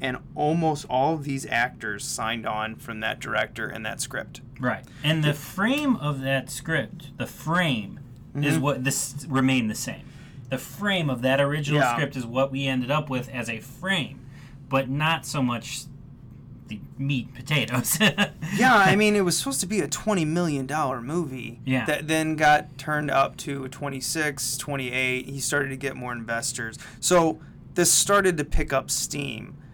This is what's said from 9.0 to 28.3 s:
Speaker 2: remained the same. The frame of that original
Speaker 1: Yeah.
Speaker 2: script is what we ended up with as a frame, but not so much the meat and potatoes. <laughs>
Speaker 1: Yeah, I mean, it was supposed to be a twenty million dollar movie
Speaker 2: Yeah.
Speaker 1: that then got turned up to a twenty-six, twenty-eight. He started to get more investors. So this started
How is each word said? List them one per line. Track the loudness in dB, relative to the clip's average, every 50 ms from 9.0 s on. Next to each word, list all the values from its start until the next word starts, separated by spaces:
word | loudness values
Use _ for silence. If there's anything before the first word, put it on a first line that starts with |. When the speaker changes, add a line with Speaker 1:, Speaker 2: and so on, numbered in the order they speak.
| -4 -4 -6 -8 -6 0
Speaker 2:
remained | 2 4 4 6 4 4 2 2
the | -2
same. | -2 -4 -6 -8 -10 -12 -16 -18 -18 -18 -18 -16 -16 -8 -6
The | -6 -6
frame | -6 -8 -8 -4 0 2 2 2 2 2
of | 0 2 4
that | 4 4 6
original | 4 2 2 0 0 2 4 4
Speaker 1:
Yeah. | 6 4 4
Speaker 2:
script | 2 0 -2 -2
is | -4 -6
what | -2 2 2 2 2 2
we | -2 0
ended | 0 0 0 0 2
up | 0 0 0 0
with | -2 -4 -4 -4
as | -6 -6 -4 -4
a | -6 -8
frame, | -8 -12 -14 -8 -2 -2 0 0 0 -4 -8 -14 -16 -16 -18 -18 -18 -18 -18 -16 -10 0
but | 2 2 2 2
not | 0 0 2 2 2 0 -2
so | -4 -2 0 2
much | 2 0 -2 -4 -6 -10 -10 -10 -12 -16 -16 -16 -18 -18 -18 -18 -18 -18 -18 -18 -18 -18 -16 -12 -10
the | -10 -10 -10 -12 -8 -4
meat | -2 0 0 -2 -2
and | -6 -10
potatoes. | -14 -4 0 0 2 2 2 0 -2 0 0 2 4 4
<laughs> | 4 4 4 0 0 0 -8 -6 -2 2
Speaker 1:
Yeah, | 4 6 8 8
I | 8 8 8 8
mean, | 8 6 6 6
it | 6 4
was | 4 2 0
supposed | 0 -2 -2 -2
to | -2
be | 0 0 0
a | 0 0
twenty | -2 -2 0 2 2 4 4
million | 2 2 2 2 2 2 0 -2
dollar | -2 0 0 0 0 0 -2 -4
movie | -2 -2 -2 -2 -2 -4 -8 -8 -8 -10 -8 0
Speaker 2:
Yeah. | 2 2 2 4
Speaker 1:
that | 2 0 0 2 2
then | 2 2 2 2 2
got | 4 6 8 8 6 4 0 -12 -10
turned | -4 -2 -2 0 0 2
up | 4 4 4 2 0 -8
to | -6 -6 -6 -6 -6
a | -8
twenty-six, | -8 -8 -6 -6 -6 -4 -4 -4 -2 0 0 0 -2 -2 -4 -4 -4
twenty-eight. | -4 -4 -4 -4 -2 -2 -2 0 0 0 2 0 -2 -4
He | -6 -6 -4
started | -2 0 0 0 0 0
to | -4
get | -4 -4 -6 -6
more | -4 -6 -6 -6
investors. | -6 -4 -4 -4 -2 -2 -4 -4 -4 -6 -8 -8 -12 -16 -16 -14 -4
So | 2 4 6 6 6 4 2 -2 -8 -18 -18 -18 -16 -6 2
this | 2 4 4 4
started | 4 4 4 4 6 6 4